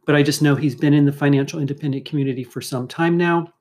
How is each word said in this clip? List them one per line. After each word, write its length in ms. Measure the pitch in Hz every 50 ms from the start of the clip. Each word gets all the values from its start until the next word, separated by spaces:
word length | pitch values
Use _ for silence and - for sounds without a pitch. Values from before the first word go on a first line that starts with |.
| _
but 120 | - 147
I 80 | 147 135
just 180 | 147 143 - 151
know 140 | 147 139
he's 180 | 120 143 147 120
been 180 | - - 147 147
in 120 | 151 143
the 80 | 143 139
financial 480 | - 147 143 143 135 139 139 - 160
independent 440 | 143 135 147 147 156 143 135 139 139
community 380 | - 156 143 135 135 127 123 127
for 180 | - - 131
some 280 | 117 - 131 123 127 123
time 280 | - - 165 170 170
now. 360 | 170 175 170 170 170 165 - _ _